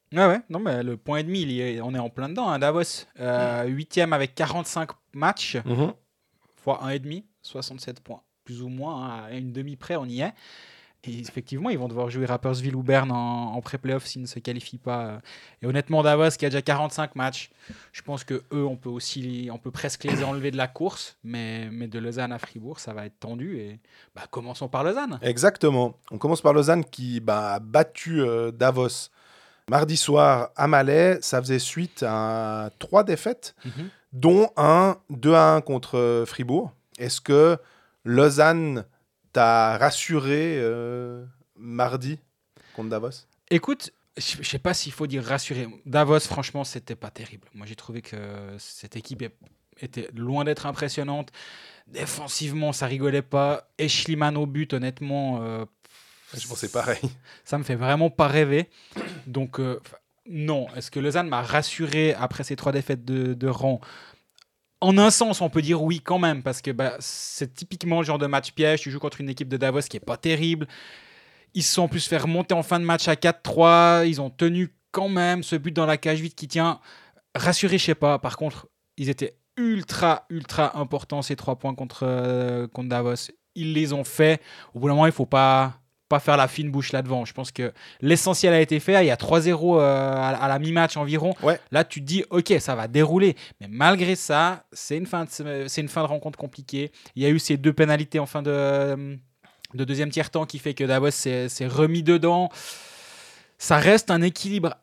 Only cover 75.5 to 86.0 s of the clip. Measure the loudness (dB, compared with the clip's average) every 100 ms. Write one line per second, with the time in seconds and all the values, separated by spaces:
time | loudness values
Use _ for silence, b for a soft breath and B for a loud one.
75.5 | -4 -2 0 2 2 0 -2 -4 -10 -6
76.5 | 0 0 -2 b b b b _ -2 0
77.5 | 2 2 2 2 2 2 2 -2 -6 -8
78.5 | -8 -16 _ _ -8 -6 -4 -6 -8 _
79.5 | -4 0 -2 -4 0 2 2 -2 -10 -4
80.5 | 0 0 -2 -4 -6 -6 -6 -4 -6 -4
81.5 | -4 -6 -8 -10 -6 -2 -2 -2 -2 -2
82.5 | -4 -6 -8 -4 -2 -2 -4 -8 -16 _
83.5 | -8 -2 0 0 -2 -2 4 4 4 B
84.5 | B B -4 2 6 6 4 2 4 6
85.5 | 6 2 -4 _ _